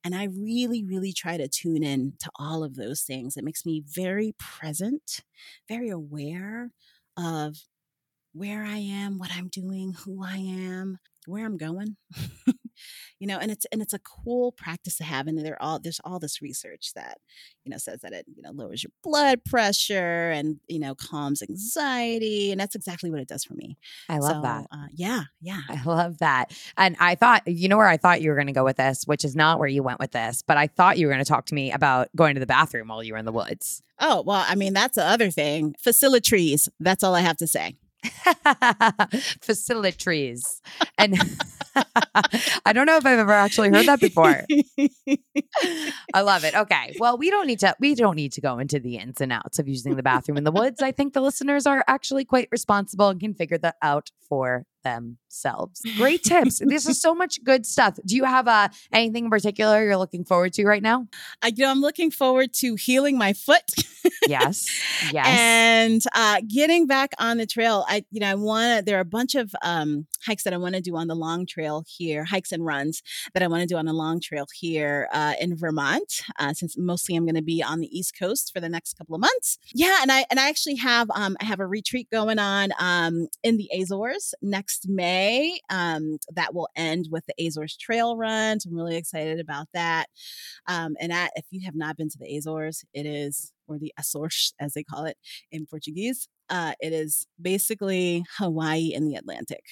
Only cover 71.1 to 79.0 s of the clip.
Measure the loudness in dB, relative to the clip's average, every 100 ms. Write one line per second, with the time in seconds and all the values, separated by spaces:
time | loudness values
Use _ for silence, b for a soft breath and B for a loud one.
71.1 | -4 -2 -4 -4 -6 -4 -6 -8 -10 -6
72.1 | -4 -2 -4 -4 -6 -4 -2 -4 -6 B
73.1 | B B -2 0 0 0 -2 -2 -2 -2
74.1 | -4 -4 -8 -8 -8 -6 -2 -2 -2 -2
75.1 | -2 -2 -2 -4 -2 -4 -2 0 0 -2
76.1 | -8 -10 -6 -4 -4 -8 -4 -4 -2 -2
77.1 | 0 0 0 -2 -2 -2 -4 -6 -6 -8
78.1 | -6 -4 -4 -6 -8 -6 -8 -8 -14